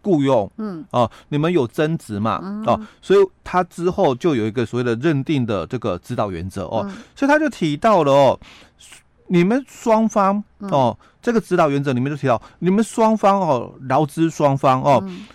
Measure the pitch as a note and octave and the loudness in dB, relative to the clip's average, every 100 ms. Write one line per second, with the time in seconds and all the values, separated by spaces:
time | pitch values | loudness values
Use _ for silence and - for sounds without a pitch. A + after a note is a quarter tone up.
0 | G#3 D#3+ C3+ B2+ G2 - G#3+ E3+ C#3+ B2+ | 0 2 4 2 0 -6 -10 -10 -6 -2
1 | A#2 - _ D3 D#3 F3 A#2+ - D#3 D#3+ | -2 -4 _ -2 0 0 0 -2 -2 -2
2 | - G#2 A2 G2 F#3 G#3 G#3+ A3 G#3+ _ | -6 -4 -2 -4 -6 -6 -2 -2 -4 _
3 | - G3+ G3 - - F3+ F3+ - E3+ F3+ | 0 2 2 -4 -6 -4 -4 -4 -4 0
4 | E3+ B2+ F3+ C3+ G#2+ A2 A#2 A#2+ B2 A2+ | 0 0 0 0 -2 -2 -4 -4 -2 -2
5 | D3+ C#3+ C3+ D3 A2+ G2+ D#2+ B2 A2 F2 | 0 0 0 -2 -2 -4 -4 -6 -6 -6
6 | - A#2+ G#2+ F2 F#2 G2 F2 A2+ G3+ F#3+ | -6 -6 -4 -6 -10 -8 -6 -6 -6 -10
7 | - - C#4 D4+ D4+ - E3 D3 A#3 G3+ | -20 -4 0 2 0 -2 -4 0 2 2
8 | D3 C#3 C3+ F#2 - - - _ - - | 4 4 4 2 -6 -20 -20 _ -20 -20
9 | _ _ - F3 F3+ B3 C4+ - A#3 A3 | _ _ -2 2 2 0 -4 -8 0 2
10 | A3+ G#3+ G3 G3+ - _ G3+ D#3 B2 G#2+ | 2 2 0 0 -6 _ -4 0 0 -2
11 | _ _ - A3+ - F3+ D#3 C#3+ C#3+ B2+ | _ _ -2 -2 0 0 2 0 -2 -2
12 | C3+ D3 C3+ A2+ - _ E3+ G3 A3+ - | -2 -2 -2 -2 -4 _ 0 0 0 0
13 | A3 A3 G3+ G3 F3 B2+ F#2 F#2+ C3 C3 | 2 2 2 2 0 -2 -4 -10 -2 0
14 | D3+ - E3 - D3 C3+ C#3+ C3 C#3 B2+ | 0 0 -2 2 0 2 2 2 4 2
15 | F#3+ F3+ G#3 | 0 -8 -18